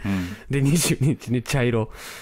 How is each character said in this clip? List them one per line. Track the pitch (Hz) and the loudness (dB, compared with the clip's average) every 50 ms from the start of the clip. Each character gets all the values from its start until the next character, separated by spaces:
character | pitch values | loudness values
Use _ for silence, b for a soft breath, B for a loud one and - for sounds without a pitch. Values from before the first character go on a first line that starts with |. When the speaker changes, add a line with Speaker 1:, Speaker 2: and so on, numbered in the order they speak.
| - | -4
Speaker 1:
う | 101 | -2
ん。 | 98 95 90 90 101 - - - | -2 -2 -2 -4 -8 -10 -6 -4
Speaker 2:
で、 | 131 143 135 | 0 2 2
「二 | 139 151 175 | 4 4 4
十 | - - 165 - | 4 2 2 2
二 | 127 147 139 | 2 2 0
日 | - - - | 0 -2 -2
に | 120 123 113 | -2 -2 0
茶 | - - 139 | 0 0 2
色 | 120 123 117 113 107 B B B B B B B | 2 2 2 2 0 B B B B B B B